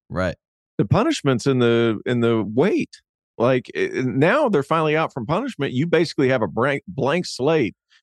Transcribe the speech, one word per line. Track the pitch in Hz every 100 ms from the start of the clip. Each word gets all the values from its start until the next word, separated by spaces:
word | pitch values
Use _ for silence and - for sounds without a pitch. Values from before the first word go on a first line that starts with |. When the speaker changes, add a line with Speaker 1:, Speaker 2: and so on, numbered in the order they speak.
| _
Speaker 1:
Right. | 87 90 - _ _ _ -
Speaker 2:
The | 104
punishments | 175 320 294 139 123 139
in | 127
the, | 120 117 117 107 -
in | 123
the | 117 113 101
wait, | 113 190 311 - - _ _ _ -
like, | 123 127 - 82
i-, | 98 78 127
now | 127 165 285 269
they're | 147
finally | - 165 156 151
out | 160
from | 135 110
punishment. | 180 269 - 135
You | 123 170
basically | 165 165 - 131
have | 127
a | 98
blank, | 107 135 139 -
blank | 90 127 175 180
slate | - 139 160 101 - _ _